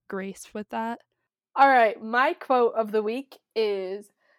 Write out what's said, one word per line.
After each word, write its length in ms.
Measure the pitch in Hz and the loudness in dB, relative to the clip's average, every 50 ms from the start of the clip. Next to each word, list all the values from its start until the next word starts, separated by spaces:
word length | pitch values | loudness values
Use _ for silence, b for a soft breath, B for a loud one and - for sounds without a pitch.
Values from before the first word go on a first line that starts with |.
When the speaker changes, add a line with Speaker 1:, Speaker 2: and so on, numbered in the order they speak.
| _ _ | _ _
Speaker 1:
grace 400 | - 196 190 196 190 - - - _ | -10 -8 -8 -10 -12 -14 -18 -14 _
with 140 | 214 214 - | -12 -12 -8
that. 300 | - 226 226 226 233 - _ _ _ _ _ _ _ _ _ _ _ | -8 -8 -6 -6 -8 -12 _ _ _ _ _ _ _ _ _ _ _
Speaker 2:
All 140 | - 269 277 | 4 6 6
right, 320 | 269 254 226 214 190 - | 6 6 4 4 2 -4
my 320 | 214 220 226 240 262 302 349 | -10 -4 0 0 0 0 -2
quote 400 | - - - 262 254 240 226 - | -4 -4 0 2 2 2 2 0
of 160 | 226 226 214 | -2 -4 -2
the 120 | 208 220 214 | -2 -2 -2
week 340 | 208 226 254 277 - - - _ _ _ | -2 -6 -6 -8 -12 -18 -20 _ _ _
is 540 | 220 220 208 202 196 190 185 190 208 208 _ b b b b b | -2 -2 -2 -2 -4 -6 -8 -10 -12 -14 _ b b b b b